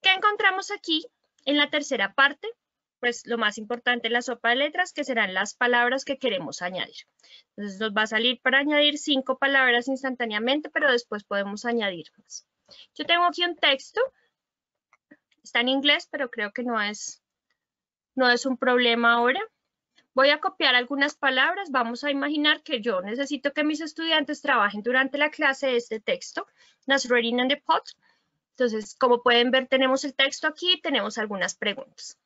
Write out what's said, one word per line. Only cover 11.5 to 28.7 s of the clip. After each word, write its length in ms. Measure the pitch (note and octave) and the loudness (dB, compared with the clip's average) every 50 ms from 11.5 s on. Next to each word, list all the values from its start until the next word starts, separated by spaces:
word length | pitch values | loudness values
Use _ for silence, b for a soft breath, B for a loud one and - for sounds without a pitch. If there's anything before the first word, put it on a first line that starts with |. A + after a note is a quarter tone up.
| G3+ G#3+ - | -6 -6 -4
añadir 480 | A#3+ A#3 A#3 G#3+ G3+ F#3 E3+ D#3 - _ | -2 -2 -2 -2 -2 -4 -6 -12 -16 _
más. 300 | _ _ _ - - _ _ _ _ _ B B B B B B | _ _ _ -18 -18 _ _ _ _ _ B B B B B B
Yo 100 | - D4+ | -12 -2
tengo 180 | - E4+ F4 F4 | 0 2 4 4
aquí 200 | F4 F4 - F4 | 2 0 0 -2
un 120 | F4 F4 | -4 -2
texto. 440 | - - D4+ C#4 C4+ - - _ G#4 B4 C5+ _ _ _ _ _ _ _ _ _ _ _ _ _ _ _ _ _ _ _ _ - _ _ _ _ _ _ | 0 2 2 2 0 -2 -8 _ -2 -2 -2 _ _ _ _ _ _ _ _ _ _ _ _ _ _ _ _ _ _ _ _ -20 _ _ _ _ _ _
Está 140 | - - A#3+ | -6 -2 -2
en 120 | A#3+ B3+ | 0 2
inglés, 380 | C4+ C#4 C4 C#4+ C#4+ E4 E4+ _ | 0 2 2 2 2 2 0 _
pero 220 | - D4 C#4+ A#3+ | -8 -6 -6 -6
creo 220 | - A3+ G#3 G#3 _ | -6 -6 -8 -8 _
que 100 | - A#3+ | -8 -6
no 180 | B3 A#3+ A3 | -4 -2 -2
es, 400 | G#3 G3+ G#3 G#3 - - - _ _ _ _ _ _ _ _ _ _ _ _ _ _ _ _ _ _ _ _ | -2 -4 -6 -8 -12 -14 -16 _ _ _ _ _ _ _ _ _ _ _ _ _ _ _ _ _ _ _ _
no 160 | C4 C4 B3 | 0 2 2
es 160 | A#3+ A#3+ - | 2 2 0
un 100 | C#4 C4 | -4 -4
problema 580 | A#3+ - B3+ B3 B3 B3 A#3+ A#3 A#3 A#3 A#3 A#3 | -2 0 2 2 2 4 2 2 2 2 2 2
ahora. 260 | A#3+ A#3 A#3+ C4+ F4+ G#4+ A4 _ _ _ _ _ _ _ _ _ b b b _ | 4 2 2 0 -2 -4 -8 _ _ _ _ _ _ _ _ _ b b b _
Voy 160 | B3 C4 C#4+ | 2 4 4
a 80 | D4 D4+ | 4 2
copiar 380 | - F#4+ F#4+ _ E4+ C#4 B3+ | 0 -6 -4 _ 2 4 4
algunas 400 | B3 B3 A#3+ C#4+ C#4 C#4 D4 C#4+ | 2 2 0 -2 0 0 -2 -2
palabras. 560 | _ - C4+ C4 B3+ C4 D#4 F4+ G4 G4 E4+ B3+ | _ -2 0 2 2 2 0 0 -4 -6 -4 -2
Vamos 320 | C4 A#3+ A3+ A#3+ A#3+ - | -2 -2 -2 -4 -6 -4
a 80 | D4 C#4+ | -4 -4
imaginar 500 | C#4 C#4 D4 D4+ D4+ D4 D4+ D#4 F4 _ | -2 -2 -2 -2 0 2 2 2 0 _
que 180 | - D#4 A#3+ | -6 -6 -4
yo 200 | G#3 A#3+ G#3 F#3 | -2 -2 -2 -2
necesito 520 | F3+ G3+ A3 B3 C#4 C#4 D4 C4 _ C#4 C#4 | -4 -6 -4 -4 -4 -4 -4 -4 _ -4 -2
que 120 | D4+ D4+ | 0 -2
mis 160 | D4+ D#4 D4 | -2 -2 -4
estudiantes 600 | E4 D4+ - - E4 E4 D#4+ D#4 D4+ - D4+ - | -6 -10 -8 -8 -2 0 0 0 0 -2 -6 -6
trabajen 440 | - C4+ C4+ A#3+ G3+ G3+ G3+ G#3 G3+ | -2 0 2 2 2 2 0 -2 -4
durante 340 | A#3+ B3 C4 C4+ C4 - C#4 | 0 0 2 0 0 0 0
la 120 | D4 D4+ | 0 0
clase 440 | D4+ - D4+ C#4 C4+ C4+ - C4 B3+ | 0 0 0 0 0 0 -2 0 0
este 240 | A#3 A#3+ - A3 A3 | 0 -2 -2 -8 -8
texto. 480 | _ - F#3+ F3 - - - - G4+ b b b b b b b b | _ -2 -4 -4 -4 -8 -8 -8 -8 b b b b b b b b
That's 220 | - C4+ C#4 - B3 | 0 0 0 2 2
reading 320 | B3 A#3+ A#3 A#3 A#3 B3 | 2 2 2 2 0 0
on 80 | B3+ B3+ | 2 0
the 80 | C#4 | 0
pot. 260 | C#4 _ - D#4+ F4 - - - _ _ _ _ _ _ _ _ _ _ _ | -2 _ 0 0 0 0 -6 -20 _ _ _ _ _ _ _ _ _ _ _
Entonces, 440 | _ - B3+ A#3+ | _ -2 0 0